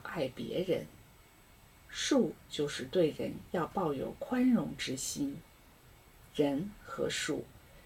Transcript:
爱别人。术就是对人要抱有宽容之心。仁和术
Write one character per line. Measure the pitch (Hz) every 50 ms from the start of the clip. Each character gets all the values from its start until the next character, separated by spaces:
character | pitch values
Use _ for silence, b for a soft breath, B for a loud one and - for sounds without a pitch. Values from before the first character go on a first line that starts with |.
| -
爱 | - - 180 143 131
别 | - - 117 - - 151 185
人。 | 185 160 117 - - - - - - - - - - - - - - - - - - - - - -
术 | - - - - 302 269 214 151 - - - -
就 | - - 147 143
是 | - - -
对 | 131 - 190 175 151
人 | - - 127 139 143 - - -
要 | - 185 160
抱 | - - 202 190 156 143
有 | 135 - - - -
宽 | - - 247 254 247 254
容 | 240 202 156 - 151 -
之 | - - 131
心。 | 131 - - - - 143 139 143 156 - - - - - - - - - - - - - - - - - - -
仁 | - 151 143 139 135 175 208 208 - -
和 | - - - 139 131
术 | - - - - 151 135 131 - - b b b b b b